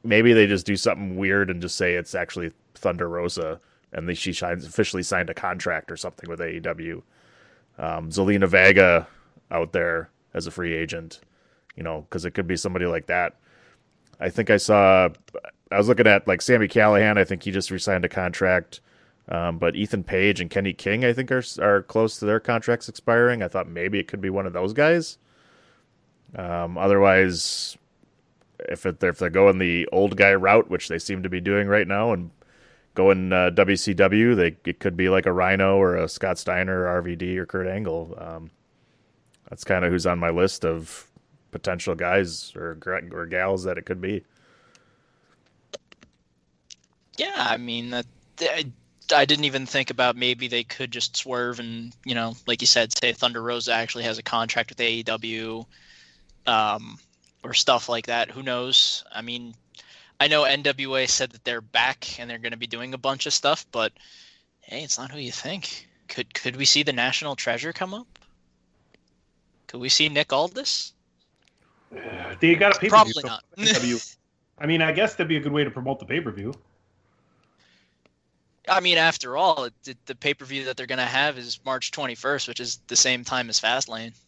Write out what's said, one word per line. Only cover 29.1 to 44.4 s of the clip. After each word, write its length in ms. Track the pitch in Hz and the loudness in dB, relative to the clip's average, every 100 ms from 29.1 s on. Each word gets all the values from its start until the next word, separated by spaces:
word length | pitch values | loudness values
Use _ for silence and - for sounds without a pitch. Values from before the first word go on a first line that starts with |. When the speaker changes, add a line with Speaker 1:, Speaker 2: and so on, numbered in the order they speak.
| 82 | 0
Speaker 1:
they're 120 | 90 | 0
going 280 | 90 98 92 | 6 6 6
the 300 | 90 87 - | 0 0 0
old 240 | 92 98 95 | 2 2 6
guy 180 | 98 | 6
route, 360 | 98 95 110 - | 6 6 4 4
which 180 | 90 - | -4 -4
they 100 | 85 | -8
seem 240 | - 95 | -6 -6
to 60 | 92 | -4
be 120 | 90 | -4
doing 280 | 90 101 101 | 0 0 4
right 180 | 104 90 | 2 2
now, 260 | 98 117 | 0 0
and 180 | 95 87 _ _ _ _ _ _ | -2 -6 _ _ _ _ _ _
going, 380 | - 95 95 92 | 4 6 6 4
uh, 180 | 92 90 | 2 4
W 260 | 90 98 95 | 4 4 2
C 180 | - | 0
W, 400 | 90 95 104 120 | 4 4 6 4
they, 220 | 110 85 - | 6 2 0
it 140 | - 82 | -8 -4
could 180 | 98 85 | -4 0
be, 120 | 92 | 2
like, 180 | 95 92 | 4 2
a 60 | |
Rhino 440 | 90 92 98 95 98 | 2 2 4 4 4
or 200 | 95 85 | 4 2
a 120 | 82 | -2
Scott 300 | - - 90 | -4 -4 -4
Steiner 440 | - 90 92 92 | -2 -2 -2 -2
or 40 | 90 | 0
R 140 | 90 | -2
V 140 | 87 87 | -4 -6
D 220 | 90 92 | -6 -6
or 80 | 87 | -4
Kurt 200 | 92 92 | -6 -4
Angle. 500 | 98 101 82 82 80 | -4 -4 -6 -8 -14
Um, 320 | 82 82 80 _ _ _ _ _ _ _ _ _ _ | -14 -14 -16 _ _ _ _ _ _ _ _ _ _
that's 160 | - | -16
kinda 240 | - 92 90 | -2 0 2
who's 180 | 90 87 | 2 0
on 120 | 87 | 0
my 120 | 85 | 0
list 340 | 85 92 - | 2 0 0
of 440 | 85 82 82 - - _ _ _ _ | -4 -4 -8 -18 -20 _ _ _ _
potential 440 | - - 90 - | -8 -6 -4 -4
guys 580 | 82 87 95 90 80 - 92 | -2 2 2 0 -6 -14 -12
or 180 | 85 | -12
gr-, 240 | 80 90 92 85 | -10 -8 -8 -8
or 140 | 85 85 | -12 -6
gals 380 | 90 95 95 | -2 -2 -2
that 140 | 90 85 | -4 -8
it 80 | - | -8
could 140 | 92 | -8
be. 240 | 92 101 _ _ | -6 -6 _ _